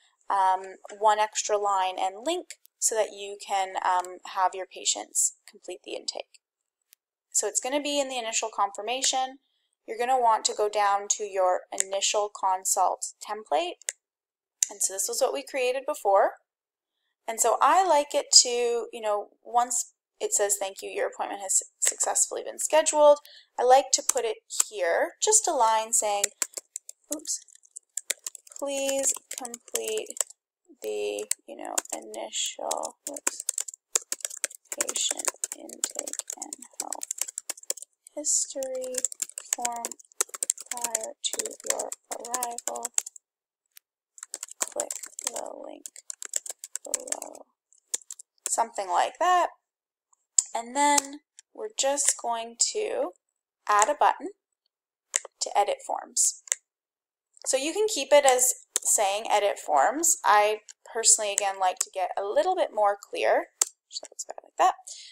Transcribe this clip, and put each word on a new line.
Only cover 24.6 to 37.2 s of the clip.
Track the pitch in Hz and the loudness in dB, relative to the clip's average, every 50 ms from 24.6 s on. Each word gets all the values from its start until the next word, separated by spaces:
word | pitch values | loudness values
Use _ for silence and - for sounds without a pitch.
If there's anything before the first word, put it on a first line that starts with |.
| - - | -2 -2
here, | 214 202 175 170 170 214 277 339 - - | -2 -2 0 0 2 2 0 0 -2 -2
just | - 415 440 - - | 2 4 4 4 4
a | 359 320 | 2 2
line | 269 226 226 220 220 220 226 226 | 4 4 4 4 2 0 0 0
saying, | - 220 208 202 202 202 - - _ - - _ - - _ - - _ - - _ _ - 294 | 0 2 0 0 0 0 0 -2 _ -8 -8 _ -10 -16 _ -16 -16 _ -18 -20 _ _ -8 -8
oops, | 311 311 - - - - - - - _ _ - - - _ _ - - - - - - - - - _ - - - | -8 -6 -6 -8 -8 -10 -14 -20 -20 _ _ -20 -20 -20 _ _ -10 -6 -6 -6 -6 -8 -14 -14 -16 _ -20 -12 -8
"Please | 285 277 277 277 277 269 269 269 269 - - - - - - | -6 -4 -4 -2 -2 0 0 0 0 0 -2 -4 -6 -14 -12
complete | - 262 240 240 240 _ - - - 226 220 220 214 - - - - - - - _ _ _ _ _ _ - 285 _ - | -10 -10 -10 -12 -14 _ -2 -2 -2 0 -2 -4 -4 -4 -6 -6 -8 -8 -8 -10 _ _ _ _ _ _ -20 -16 _ -8
the, | - 208 - - 104 - 208 214 208 - - _ | -6 -4 -4 -4 -4 -4 -4 -4 -6 -8 -8 _
you | - - | -16 -14
know, | - - - - - - - - | -12 -12 -8 -6 -6 -6 -6 -6
initial, | 226 226 214 214 - - - - - - - - - - - - - - - - _ - - | -10 -10 -10 -10 -10 -10 -8 -6 -4 -4 -6 -6 -6 -6 -4 -4 -4 -6 -8 -10 _ -14 -12
oops, | - - - - - - - - - - - - - - _ _ - - - - - - - - - - - - - - _ - - - | -12 -8 -4 -4 -4 -4 -4 -6 -4 -4 -6 -8 -10 -18 _ _ -2 -2 -2 -4 -10 -10 -10 -10 -8 -8 -8 -8 -10 -12 _ -10 -6 -6
patient | - - - - - - - - - - - - - - - | -4 -4 -2 -2 -2 -2 -2 -4 -4 -6 -4 -4 -6 -8 -8
intake | - - - - - - - - - - - - - - - - | -10 -16 -16 -10 -8 -8 -8 -6 -8 -10 -8 -8 -8 -8 -8 -10
and | - - - - - - - _ - | -10 -10 -12 -14 -16 -18 -14 _ -12
health | - - - - - - - - | -10 -8 -8 -8 -8 -6 -6 -6